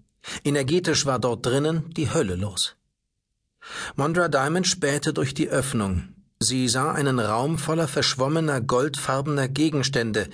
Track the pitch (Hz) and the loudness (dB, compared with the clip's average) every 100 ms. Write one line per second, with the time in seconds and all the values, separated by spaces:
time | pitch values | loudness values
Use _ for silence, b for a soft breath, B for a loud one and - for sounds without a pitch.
0 | _ _ B B - 143 131 175 165 147 | _ _ B B 0 0 2 0 2 0
1 | 139 123 123 113 131 131 151 165 165 165 | 2 2 0 0 0 2 2 0 -4 -4
2 | 147 165 113 90 104 101 - - _ _ | -2 0 0 -2 -4 -4 -6 -6 _ _
3 | _ _ _ _ _ _ B B B - | _ _ _ _ _ _ B B B -2
4 | 139 165 170 139 135 170 180 - 147 143 | 0 2 2 2 2 0 0 0 0 0
5 | 160 151 139 - 151 147 131 120 101 90 | 0 -2 -2 -2 0 0 0 0 0 0
6 | - - _ _ 123 127 127 123 147 - | -4 -16 _ _ -2 0 0 2 0 0
7 | 139 127 107 110 139 160 - 160 160 - | 0 2 0 0 0 -2 0 0 0 0
8 | 131 - 135 160 160 139 117 127 147 135 | 0 0 0 2 0 0 2 2 2 -2
9 | - 135 139 143 135 139 156 147 135 135 | -2 -2 0 0 0 2 2 2 0 0
10 | 113 107 95 | 0 0 -2